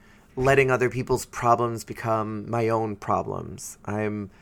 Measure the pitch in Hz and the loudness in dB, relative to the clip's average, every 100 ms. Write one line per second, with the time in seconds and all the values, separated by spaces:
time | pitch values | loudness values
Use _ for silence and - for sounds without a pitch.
0 | - - _ - 131 139 131 127 123 120 | -20 -20 _ 0 4 6 6 4 2 0
1 | 127 127 - - 123 117 117 117 - 117 | -2 -2 -2 -2 2 4 2 -2 -8 -6
2 | 117 110 107 107 104 117 113 113 110 101 | -2 0 -2 -6 -4 -2 0 0 -2 -4
3 | - 95 101 95 82 98 - - - 104 | -2 -2 -2 -6 -8 -12 -14 -14 -8 -4
4 | 107 104 98 - | -4 -4 -8 -14